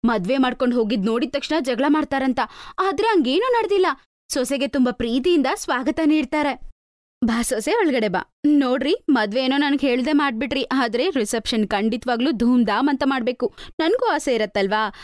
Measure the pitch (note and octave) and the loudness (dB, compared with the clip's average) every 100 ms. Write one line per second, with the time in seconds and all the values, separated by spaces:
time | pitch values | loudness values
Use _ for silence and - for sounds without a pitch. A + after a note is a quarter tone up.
0 | B3 A3 F3+ C4+ B3+ B3+ B3 B3 G#3+ G#3+ | -2 0 0 0 0 0 0 0 0 -2
1 | G3+ A#3 B3 C#4+ - D#4 C4 A#3+ C#4+ D#4 | -2 -2 -2 -6 -4 -2 -2 0 2 2
2 | D4 C4+ C4 B3+ A3 - - - F#4+ F#4+ | 0 -2 -2 -2 -4 -8 -12 -4 -2 0
3 | A4 G4 B3 D#4 B4+ A#4 G#4+ G4+ F4+ C4+ | 2 2 2 0 2 0 2 2 0 -2
4 | _ _ - C#4+ B3+ C#4 C#4 C#4 B3 - | _ _ -8 -4 -2 -2 -2 2 0 0
5 | A3+ B3 F4+ E4+ C4 F4+ - B3 B3+ E4 | -2 0 2 2 2 -2 -4 -2 -2 0
6 | D#4 D#4 C#4+ D4+ D4 - - - _ _ | 2 2 0 0 0 -4 -12 -18 _ _
7 | _ _ A3+ A3+ A#3 A3 B3+ A4+ F4 B3 | _ _ -2 0 -2 -2 0 2 2 2
8 | G#3+ F3 - _ D4 D4 C4 B3+ C4 G4+ | 0 -2 -6 _ 2 2 2 0 0 -2
9 | - B3+ G#3+ A#3+ C4 C#4 D4 C#4 C#4 B3 | 0 2 2 0 0 2 2 2 2 2
10 | B3 D4 C#4 A3 C4+ - - C4 A#3+ A#3 | 2 2 0 -2 -4 -4 -2 -2 0 0
11 | F4 C#4 G#3 A3+ - A3+ G#3 G3+ A3 A#3+ | 0 0 -2 -2 -2 -2 0 0 0 -2
12 | B3+ A#3 C4+ A3+ A#3+ B3 A3 G#3 C#4+ C4+ | -2 0 0 2 2 4 2 2 0 0
13 | C4+ C4 A#3 B3 B3 - - - E4 B4 | 0 0 -2 -2 -6 -6 -12 -2 0 2
14 | A#4 D4+ - A#3 G#3+ G#3 G3 A3 G#3+ - | 0 0 0 0 0 0 0 0 -2 -6